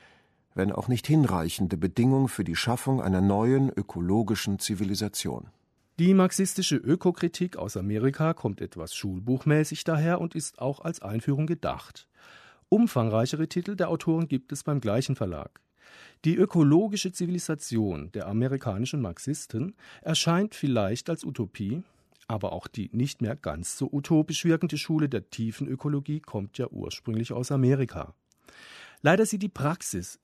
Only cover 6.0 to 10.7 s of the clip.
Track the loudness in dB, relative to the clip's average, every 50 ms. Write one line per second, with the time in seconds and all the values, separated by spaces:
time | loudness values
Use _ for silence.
6 | 4 6 8 6 6 4 2 0 -2 -2 -2 -2 0 0 0 0 2 0 0 2
7 | 2 0 0 0 -2 -4 -2 -4 -6 -6 -4 -6 -8 -6 -6 -4 -4 -2 0 0
8 | 0 0 2 2 0 0 0 0 -2 -4 -4 -4 -8 -10 -10 -10 -10 -10 -8 -8
9 | -6 -6 -6 -4 -2 -2 -2 0 2 4 4 4 4 0 -4 -4 -2 0 0 2
10 | 2 2 0 0 -2 -4 -6 -6 -8 -8 -8 -6 -6 -6